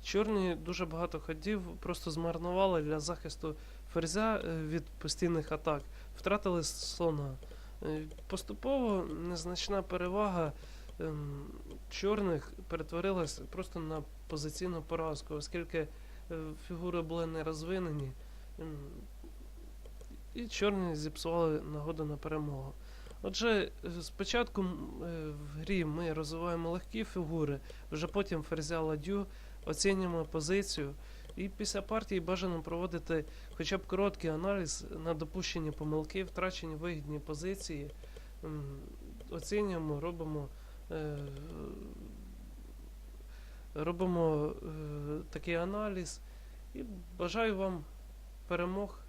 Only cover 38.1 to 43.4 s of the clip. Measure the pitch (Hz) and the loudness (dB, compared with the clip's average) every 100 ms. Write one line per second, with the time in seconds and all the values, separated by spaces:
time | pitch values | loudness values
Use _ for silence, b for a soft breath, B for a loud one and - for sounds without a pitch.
38.1 | B B B 160 151 139 139 - - - | B B B -6 -4 -4 -6 -10 -10 -10
39.1 | - - 170 165 208 208 175 156 147 165 | -10 -8 -6 0 2 4 2 2 0 0
40.1 | 170 160 151 139 B B B - 160 151 | -2 -2 -2 -2 B B B -6 -2 -2
41.1 | 147 143 139 151 160 147 - - - - | -2 -4 -6 -8 -6 -6 -6 -8 -8 -10
42.1 | - - - - - - - - - - | -10 -10 -10 -10 -10 -12 -12 -12 -12 -12
43.1 | - - B | -12 -12 B